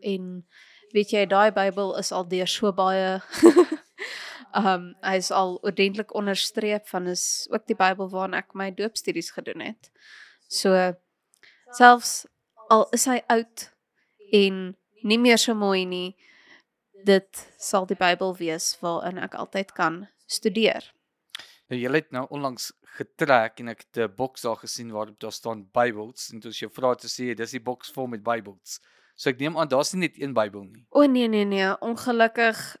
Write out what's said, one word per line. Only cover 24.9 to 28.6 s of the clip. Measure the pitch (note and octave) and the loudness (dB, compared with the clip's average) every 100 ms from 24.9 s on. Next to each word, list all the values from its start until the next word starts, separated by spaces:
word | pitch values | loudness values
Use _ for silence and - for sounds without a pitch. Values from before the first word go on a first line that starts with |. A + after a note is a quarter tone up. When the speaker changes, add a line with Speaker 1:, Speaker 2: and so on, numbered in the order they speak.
Speaker 2:
waarop | G#2+ G#2+ G#2 | -8 -10 -10
daar | A2 | -14
staan | - A#2 G#2+ F#2+ | -10 -10 -10 -4
Bybels. | A#2+ A#2+ G#2+ A2 - - | 0 0 -2 -12 -14 -14
En | A2+ | -14
toe | A2+ | -14
as | G#2 | -12
jy | G#2+ | -12
vra, | - B2+ B2 | -2 -2 -2
te | A2+ | -6
sê, | - B2 A2+ | -8 -6 -6
"Dis | A2+ | -8
die | B2+ | -8
boks | A#2 B2 - | -8 -10 -12
vol | C3+ B2+ | -10 -8
met | A2+ | -6
Bybels." | A2 A#2 G2+ F#2+ | -4 -4 -6 -18